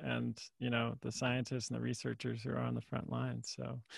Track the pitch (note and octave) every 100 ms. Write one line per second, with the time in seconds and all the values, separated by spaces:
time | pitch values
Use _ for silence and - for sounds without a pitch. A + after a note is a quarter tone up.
0 | B2+ A#2+ A#2+ A2+ - - B2 A#2+ A#2 A#2+
1 | A#2+ - B2+ B2 A#2+ B2+ - A#2+ A#2+ B2
2 | B2+ A#2 B2 A#2 B2 B2 B2 A#2+ - B2+
3 | - A#2+ B2+ A#2+ A#2 - B2 B2+ -